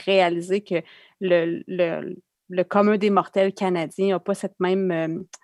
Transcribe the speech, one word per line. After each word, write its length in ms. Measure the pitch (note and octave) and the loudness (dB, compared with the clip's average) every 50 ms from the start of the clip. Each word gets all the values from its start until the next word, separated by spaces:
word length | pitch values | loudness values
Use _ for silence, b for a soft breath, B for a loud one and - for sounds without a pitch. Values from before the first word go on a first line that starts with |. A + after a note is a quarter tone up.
| - | 0
réaliser 560 | - G3 F#3+ F3+ F3 F3 E3+ E3+ F3+ F#3 G#3 | 2 4 4 4 4 2 -2 -2 -2 -2 -2
que 200 | G3+ - F#3+ E3 - B B B B B B B | -2 -2 -4 -4 -4 B B B B B B B
le, 440 | G3+ F#3 F3 E3+ E3 E3+ E3+ - - - | 0 2 2 2 2 0 -2 -6 -8 -6
le, 480 | F#3 F3+ F3 E3 D#3+ D3+ D3+ - - - - _ _ _ _ - | -2 -2 -2 0 -2 -4 -6 -8 -12 -12 -16 _ _ _ _ -6
le 140 | F3+ F#3 F3+ | -4 -4 -2
commun 340 | - - G3+ G#3 G#3 G#3+ G3+ | 0 2 2 4 4 4 2
des 120 | G#3 G#3 | 2 2
mortels 440 | G3+ F#3 E3+ - - G3 G3 G3 G3 | 2 2 0 0 0 0 0 0 0
canadiens 600 | - G3+ F#3+ F3+ E3+ D#3+ D3+ - - F#3+ G3 F#3+ | -2 -2 -2 0 -2 -2 -4 -4 -2 0 0 0
a 40 | F3 | 0
pas 140 | F3 - G3 | -2 -4 -4
cette 260 | - - F#3+ - - | -4 -6 -8 -6 -2
même, 320 | F#3 F3+ F#3+ G3 F#3+ F#3 | 0 0 0 0 0 0
hem, 340 | E3+ E3 E3 D#3+ E3 - F#3 - - - | -2 -2 -2 -4 -6 -8 -10 -12 -18 -20